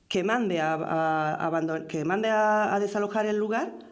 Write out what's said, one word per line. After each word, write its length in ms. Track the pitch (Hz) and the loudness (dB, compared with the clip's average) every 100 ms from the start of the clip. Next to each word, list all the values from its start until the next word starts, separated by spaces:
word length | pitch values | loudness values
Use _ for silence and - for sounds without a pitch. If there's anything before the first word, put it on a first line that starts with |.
| _ | _
que 160 | 196 | -2
mande 380 | 185 240 214 175 | 0 0 2 0
a, 120 | 156 156 | 0 0
a, 600 | - 165 160 156 151 - | -2 0 2 0 0 -2
a 120 | 165 | -2
abandon-, 360 | 165 160 160 160 | 0 -2 -4 -4
que 180 | 160 151 | -4 -2
mande 240 | 196 220 | 0 2
a, 440 | 214 214 214 214 | 2 4 4 2
a 60 | 202 | 2
desalojar 460 | 202 208 202 214 214 | 0 0 -2 0 0
el 120 | 208 | 0
lugar 360 | 214 226 330 - - | 0 -2 -4 -8 -18